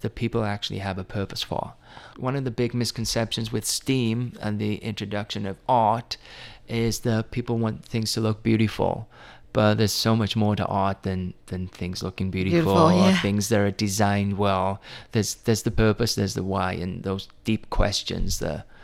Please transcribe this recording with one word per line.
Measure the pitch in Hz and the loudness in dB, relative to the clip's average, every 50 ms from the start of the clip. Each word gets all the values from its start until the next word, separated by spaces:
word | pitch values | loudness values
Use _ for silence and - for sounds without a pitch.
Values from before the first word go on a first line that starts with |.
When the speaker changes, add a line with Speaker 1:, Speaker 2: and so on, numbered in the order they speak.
Speaker 1:
that | - 110 - | -8 -8 -6
people | - 117 113 - 117 | -4 -6 -2 -2 -2
actually | 107 104 101 101 - - 101 95 | -2 -2 -4 -6 -6 -8 -6 -6
have | 98 98 95 95 | -4 -4 -6 -6
a | 92 | -8
purpose | - - 107 98 - - - | -6 -6 -6 -6 -4 -6 -8
for. | - - - - - - - - - - - - - - - | -6 -4 -4 -6 -6 -6 -12 -18 -20 -20 -20 -20 -20 -20 -12
One | - 127 127 135 | -6 -4 -2 -2
of | 139 | -2
the | 131 127 | -4 -4
big | 110 - 123 117 - | -2 -2 -2 0 0
misconceptions | 120 117 - - 123 113 - - 117 113 110 - 117 113 110 | -2 -2 -2 -4 -6 -6 -2 -2 -2 -2 -2 -4 -6 -6 -4
with | 117 110 - | -4 -4 -4
steam | - - - - - 131 131 120 110 113 120 123 117 - - | -2 -4 -2 -2 0 0 2 2 0 0 -2 -4 -6 -8 -8
and | - 107 104 104 | -6 -4 -4 -2
the | 107 104 104 | -2 -2 -4
introduction | - - 113 101 - 104 101 104 104 104 - - 104 98 | -4 -6 -8 -6 -6 -8 -6 -6 -6 -6 -6 -8 -6 -6
of | 98 95 - - - | -6 -8 -6 -2 2
art | 131 120 113 104 113 120 - - - - - - - - - - - - - - | 2 4 4 4 2 0 -2 -8 -12 -14 -12 -20 -18 -18 -18 -18 -20 -20 -10 -6
is | 113 113 113 117 104 - | -2 0 0 0 -2 0
that | - 123 110 110 113 - | 0 0 0 0 -2 -2
people | - 127 120 - 120 117 | -6 -6 -2 -2 0 0
want | 113 110 107 - - | 0 -2 -2 -6 -10
things | - - 117 110 107 | -6 -4 -2 -2 -2
to | - 117 | 0 0
look | 110 107 107 - | 0 0 0 0
beautiful. | - 113 110 110 110 101 - - 101 90 85 - 113 - - - - - - - - - | 2 2 4 4 4 2 2 0 0 0 0 -4 -8 -12 -18 -20 -20 -20 -20 -20 -18 -2
But | - - 107 107 104 110 | 2 4 4 4 6 4
there's | 110 98 | 2 2
so | - - - 110 113 | 2 0 2 2 4
much | 113 110 98 - | 4 2 0 2
more | 110 104 104 107 | 2 2 2 2
to | 101 95 | 2 0
art | - 101 98 98 98 98 - - | 0 0 0 2 0 -2 -2 -4
than, | 98 92 92 90 90 - - - | -4 -2 -2 -4 -6 -8 -12 -12
than | - 95 92 92 87 | -8 -6 -6 -6 -8
things | - - 90 90 92 - | -8 -8 -6 -6 -6 -6
looking | - 92 - - 95 95 | -6 -8 -4 -4 -4 -2
beautiful | 90 95 92 92 170 170 160 - - | 0 0 2 2 2 4 4 4 6
Speaker 2:
Beautiful, | 170 160 - | 6 6 6
Speaker 1:
or | - - 185 - | 6 6 6 6
Speaker 2:
yeah. | 190 175 | 6 4
Speaker 1:
things | - 101 101 104 101 - | 2 2 2 0 2 2
that | 117 104 | 2 4
are | 101 101 | 4 2
designed | 98 - 107 101 95 107 104 101 101 101 101 101 101 | 0 0 -2 -2 2 2 2 4 4 2 2 0 0
well. | 92 104 98 95 92 92 95 98 - - - - - - - | 2 2 2 2 2 0 0 -2 -4 -10 -16 -18 -18 -16 -2
There's, | - 113 98 - - | -2 0 0 0 -4
there's | - - 120 113 104 | -2 0 2 2 2
the | - - | 2 0
purpose, | - - 110 110 101 - - 104 - | 2 4 4 4 4 2 0 -2 0
there's | - 101 95 - | 0 -2 -2 -2
the | 101 | -4
why, | 92 95 95 95 92 92 | -2 -2 -2 0 0 -2
and | 92 82 87 92 90 90 90 | -2 -4 -4 -6 -6 -6 -4
those | 98 95 98 - - - - - | -4 -4 -4 -6 -12 -20 -6 -2
deep | - 110 - - - | -2 -2 -2 -2 -2
questions, | - - 98 101 101 - - - 90 90 90 - - - | 0 2 2 2 0 -2 -4 -4 -4 -2 -2 -2 -2 -2
the | - - 76 - - - - - | -4 -4 -6 -6 -10 -14 -20 -20